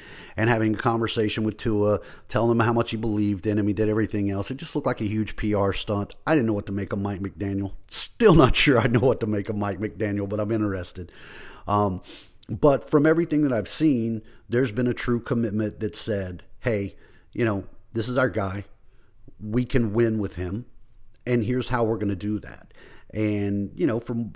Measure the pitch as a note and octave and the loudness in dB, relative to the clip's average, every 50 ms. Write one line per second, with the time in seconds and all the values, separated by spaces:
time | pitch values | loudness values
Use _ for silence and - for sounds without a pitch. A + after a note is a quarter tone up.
0 | - - - - - - - - G#2+ A2+ B2 A2+ A2 A2 G#2+ G#2 - B2 A#2 A#2 | -12 -20 -20 -20 -20 -10 -4 0 2 2 2 4 2 2 0 0 0 0 0 0
1 | A2+ G#2+ - A#2 A2 G#2+ - - A2 G#2+ G#2 - - B2 A2 G#2 G2+ G#2 G#2 G2 | 0 -2 0 0 0 0 0 -2 -2 -2 -2 -2 -2 0 0 2 2 2 2 0
2 | - - - - - - - A2 A2+ A#2 A#2 A#2 A2+ G#2+ A#2+ A#2+ A#2 - - A2 | -2 -6 -18 -18 -10 -4 -2 2 2 4 4 4 4 2 2 2 0 -2 -2 -4
3 | A2 A#2 G#2 G#2 G#2 G#2 G#2 F#2+ F2+ A2 G#2 G#2+ G#2 G#2 G#2 G#2+ G#2+ G#2 G#2+ A2 | -2 -2 0 0 2 0 0 0 0 0 0 2 2 2 2 2 2 2 2 2
4 | A2 G2 - G#2 G2+ G2+ G2 G2 G2+ - C3+ C3 - D#3+ - D#3 B2+ B2+ B2 - | 0 0 0 -2 -2 -2 -2 -2 -4 -6 -8 -8 -8 -8 -6 -4 -2 -2 -2 -2
5 | A2+ G2+ G#2 G#2+ G#2+ G#2 - - - G#2 G#2 G2+ G2+ G2 F#2 - - - G#2+ G2+ | -2 -2 -2 -2 -2 -4 -4 -4 -2 0 2 2 2 0 0 -2 -4 -2 -2 -2
6 | G2+ - - - - - D#3+ D#3 A#2 A2+ G#2+ G2+ G#2 - G2+ G2+ G2 - A2+ G2+ | -2 -4 -8 -8 -2 0 2 2 2 2 0 -2 -4 -4 -6 -6 -4 -4 -4 -4
7 | G2 G2+ G2+ F2 G2 G2 - - G2+ G2 G2 G2 G2 G2 - - - - - - | -2 -4 -4 -4 -6 -8 -6 -6 -4 -4 -2 -2 -4 -4 -6 -10 -12 -12 -12 -12
8 | - - - - A#3+ G#3+ E3+ - C#3 A#2+ - - - D3+ C3+ A2+ G#2+ - A#2 A#2+ | -12 -10 0 4 8 8 10 10 8 8 6 6 6 6 6 6 6 4 4 4
9 | G2+ C3 A2+ - - G#2+ G#2 G2+ G2+ - G#2+ G2+ G2+ G2+ G2 F2 G#2 G#2+ G2+ - | 4 4 2 2 0 -2 -2 -2 -2 -2 -2 -2 -2 -2 -2 -2 -4 -6 -4 -2
10 | A2 G#2 G2+ G#2 G2 G2 G2+ G#2 G#2+ G#2 A#2 A2 G#2+ G#2 G2 F#2 F2 - - - | -2 -2 -2 -2 -2 -2 -2 -2 -2 0 0 0 0 0 -2 -4 -6 -8 -10 -12
11 | F2 E2 - - - - - - - - - - - - G#2 G#2 G#2 G2+ F#2 F2+ | -12 -14 -14 -18 -20 -18 -18 -16 -16 -16 -18 -10 -4 0 2 2 2 2 0 -2
12 | - - - - - - - - - - A2 - - D3+ C#3 B2+ - - - D3+ | -8 -12 -20 -20 -20 -20 -20 -18 -12 -8 -2 2 4 4 4 4 2 2 2 4
13 | C#3+ D#3 E3 E3 E3+ E3 D#3 D3+ D3+ C#3+ B2+ A2 G2+ - - - D3+ D#3+ C#3 A#2+ | 4 4 4 4 2 0 2 2 2 2 2 0 -2 -4 -2 0 2 2 2 2
14 | A2+ A#2 A2+ A2 - - - - - - G#2+ A#2+ C3+ B2+ G#2+ A2+ B2 B2 A#2 - | 0 -2 -2 -4 -8 -12 -18 -20 -8 -2 0 0 0 0 0 0 0 0 0 -2
15 | - - A#2+ A#2+ A#2 - B2+ A#2 A#2 A2 G2 G#2+ G#2+ G#2+ G#2 - A2 G#2 - - | -2 -2 -2 0 0 -2 -2 0 0 0 0 -2 -2 -2 -4 -4 -6 -6 -6 -6
16 | - - A2 G2+ F#2+ F#2 F2+ F2 - - - - - B2 A2+ G#2 G2 F#2+ - - | -4 -4 -2 -2 -4 -6 -8 -12 -14 -16 -12 -6 -2 -2 0 0 -2 -4 -8 -12
17 | - - - - - - - G#2+ A#2+ A2+ G#2 G2 F#2+ - - - - - - A#2 | -20 -20 -20 -20 -20 -10 -4 -2 0 0 0 -2 -4 -8 -12 -20 -14 -8 -4 -4
18 | G#2+ B2 B2 C3 B2+ C3 B2 A2+ G2 F#2+ F#2 G2+ G2+ - - - - - - - | -4 -2 0 0 0 0 0 0 -2 -2 -4 -6 -8 -10 -14 -20 -20 -20 -20 -20
19 | - - - - - - - - - G#2+ G#2+ B2 B2+ A#2+ - B2+ A#2 A2 G2 A2+ | -20 -20 -20 -20 -20 -20 -16 -12 -8 -4 -2 -2 0 2 2 2 2 2 2 2
20 | A#2 A#2 A2 A2 G2+ F#2 - F#2 F#2 F2 F2 A2+ B2 - - - - - - - | 2 2 2 0 -2 -2 -4 -6 -6 -4 -4 -6 -8 -10 -16 -20 -20 -20 -20 -20
21 | - - - - - - B2 A#2+ G#2+ G2 B2 B2+ A#2 - B2+ A#2+ A#2+ A2 A#2 G#2 | -20 -20 -20 -10 -4 -2 0 0 2 0 0 -2 -2 0 0 0 2 2 0 0
22 | G#2 G2+ G2+ F#2+ - G#2 G#2+ G2+ - - A1+ - - - - - - - - - | 0 -2 -2 -2 -2 -2 -4 -4 -6 -8 -16 -18 -20 -20 -20 -20 -20 -20 -20 -20
23 | - - - - G#2+ G#2+ G#2+ G#2 G2+ G2+ G2+ G2+ G2+ F#2+ - D#3 F3+ D3 A2 A#2+ | -18 -10 -4 -2 0 0 0 0 0 0 0 -2 -2 -4 -2 0 0 2 2 0
24 | - - B2 A#2 A#2 G#2 - | -2 -4 -4 -4 -4 -6 -4